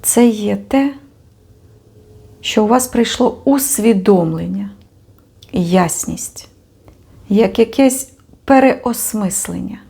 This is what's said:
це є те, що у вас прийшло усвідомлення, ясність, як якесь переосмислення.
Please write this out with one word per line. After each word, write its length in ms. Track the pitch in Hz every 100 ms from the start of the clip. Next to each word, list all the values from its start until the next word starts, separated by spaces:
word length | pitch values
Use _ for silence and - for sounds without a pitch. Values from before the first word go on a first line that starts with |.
це 240 | - - 240
є 300 | 214 202 202
те, 380 | - 269 277 277 - _ _ _ _ _ _ _ _ - - - - -
що 240 | - -
у 40 | 214
вас 200 | 247 254
прийшло 540 | 247 233 - 240 -
усвідомлення, 1300 | - 277 269 - 220 208 185 190 165 160 175 190 202 - _ _ _ _ _ _ -
ясність, 960 | - 170 185 170 - - - - - - _ _ _ - _ _ - -
як 300 | 202 202 202
якесь 540 | 226 - 269 262 - _ _ _
переосмислення. 1300 | - 269 262 254 247 233 - 214 196 - - 175 185 -